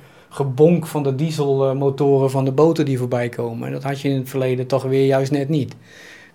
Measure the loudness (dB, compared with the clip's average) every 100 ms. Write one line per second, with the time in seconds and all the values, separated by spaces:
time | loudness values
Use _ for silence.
0 | -18 -20 -16 -6 -4 4 4 4 0 -4
1 | -2 -2 -4 -2 0 2 0 0 0 2
2 | 2 4 2 0 0 4 4 4 0 -2
3 | -2 -2 -4 -6 -8 -6 -8 -8 -6 -4
4 | -2 -2 -4 -4 -2 -2 -2 -2 0 2
5 | 2 2 0 -2 0 -2 -4 -10 -20 -20
6 | -20 -20 -20